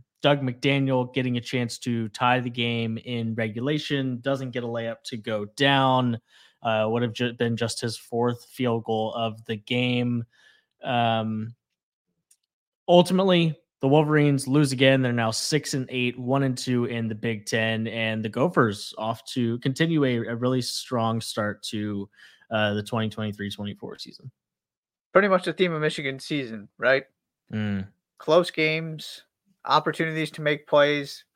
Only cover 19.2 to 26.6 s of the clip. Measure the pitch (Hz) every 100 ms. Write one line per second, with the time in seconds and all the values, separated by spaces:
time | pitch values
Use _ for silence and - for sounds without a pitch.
19.2 | - 131 117 120 139 131 165 160 135 120
20.2 | 117 117 123 131 117 - - 123 113 113
21.2 | - - 104 98 - 107 107 101 101 _
22.2 | - _ - 110 107 104 104 113 110 110
23.2 | 107 101 101 - 104 98 - - - -
24.2 | 131 - _ _ _ _ _ _ _ 185
25.2 | 202 185 185 165 180 160 151 151 143 135
26.2 | - 151 123 110